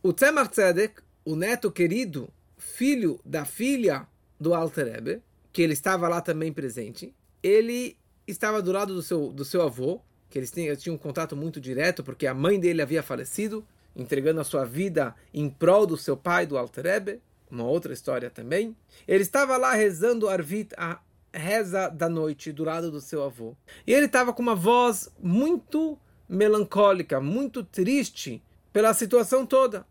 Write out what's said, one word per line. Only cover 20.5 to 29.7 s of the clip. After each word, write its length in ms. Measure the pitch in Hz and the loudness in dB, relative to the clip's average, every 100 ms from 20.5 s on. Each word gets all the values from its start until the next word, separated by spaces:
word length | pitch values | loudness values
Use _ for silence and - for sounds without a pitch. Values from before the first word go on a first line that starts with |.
| 202 214 - | -6 -6 -8
a 220 | 170 175 _ _ _ | -8 -8 _ _ _
reza 560 | 165 160 214 202 190 185 | -8 -2 0 0 -2 -2
da 200 | 165 165 | -2 -2
noite, 440 | 165 156 147 - | 0 -2 -4 -10
do 120 | 147 | -6
lado 260 | 156 165 170 | -4 -4 -6
do 100 | 151 | -8
seu 220 | 139 156 | -8 -6
avô. 320 | 139 120 113 120 _ - - | -6 -8 -14 -14 _ -16 4
E 60 | |
ele 140 | 247 285 | 6 6
estava 260 | 254 247 | 4 2
com 100 | 240 | 0
uma 140 | 240 208 | 0 2
voz 520 | 175 240 247 202 - _ | 4 6 6 2 -6 _
muito 760 | 180 185 294 339 - 302 320 294 _ _ _ | 0 2 4 0 0 -2 -2 -4 _ _ _
melancólica, 920 | 180 208 214 202 196 202 190 160 135 | 2 4 4 2 4 6 4 0 -2
muito 420 | 135 208 277 - | 0 -2 -4 -6
triste 800 | 190 - 185 277 240 - - 113 _ _ _ | -10 -2 0 2 0 -6 -12 -12 _ _ _
pela 200 | - 220 | 2 4
situação 540 | 220 220 240 214 262 262 | 2 4 4 4 0 4
toda. 400 | 262 262 | 4 4